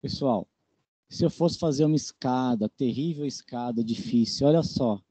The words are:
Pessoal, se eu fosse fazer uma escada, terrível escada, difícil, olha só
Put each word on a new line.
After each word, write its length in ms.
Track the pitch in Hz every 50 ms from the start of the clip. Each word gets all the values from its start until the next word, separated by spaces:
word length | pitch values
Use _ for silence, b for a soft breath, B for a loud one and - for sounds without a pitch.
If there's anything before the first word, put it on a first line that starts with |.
Pessoal, 460 | - 139 - - - 135 120 98 - _ _ _ _ _ _ _ _ _ _ _ _ _
se 140 | - - -
eu 60 | 160
fosse 300 | - - 160 170 156 -
fazer 260 | - 160 143 135 156
uma 100 | 151 156
escada, 720 | 147 - - - _ - 131 127 127 127 127 123 107 107 107
terrível 560 | _ _ 139 123 110 117 147 170 165 143 147
escada, 580 | 139 123 - - _ - 120 120 123 120 117 117
difícil, 640 | 110 117 - - - 120 120 113 - - - 139
olha 160 | 143 156 165 156
só 400 | - - - 135 117 104 104 _ _